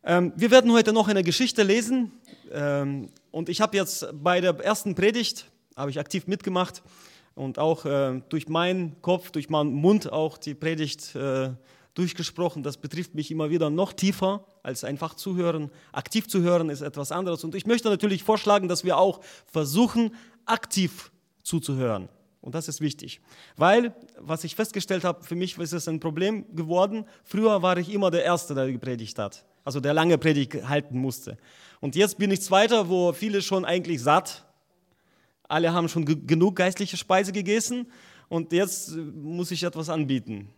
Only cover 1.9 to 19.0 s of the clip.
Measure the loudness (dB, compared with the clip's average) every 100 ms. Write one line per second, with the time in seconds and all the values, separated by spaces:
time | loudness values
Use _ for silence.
1.9 | -2 -2 -8 -20 -20 -12 -4 -2 -2 -2
2.9 | -6 -10 _ _ -8 -6 0 0 0 -2
3.9 | -6 -10 -2 2 4 2 0 -2 -2 -2
4.9 | 2 2 2 -2 -6 -14 _ _ -8 -6
5.9 | -6 -4 -6 -4 -4 -2 -2 -2 -6 _
6.9 | -20 -20 -20 _ -10 -8 -2 0 0 0
7.9 | 0 0 -2 -6 -6 -2 0 0 -2 -4
8.9 | -6 -2 -2 -2 -8 -2 0 0 4 4
9.9 | 4 2 -2 -2 -4 -12 -6 -4 -2 -6
10.9 | -6 -12 -6 -2 -2 -2 -6 _ _ _
11.9 | -4 -4 -2 -8 -2 -4 -2 -8 -8 -10
12.9 | -10 -8 -8 -6 -4 0 0 2 0 -2
13.9 | 2 0 2 -2 -2 _ _ -10 -8 -8
14.9 | -6 -8 -8 -6 -2 0 -2 -6 -12 _
15.9 | -10 -4 -4 0 0 4 2 2 -4 -8
16.9 | -8 -6 -4 -4 -4 -6 -6 0 2 2
17.9 | 2 2 0 2 2 4 4 4 -2 2
18.9 | 4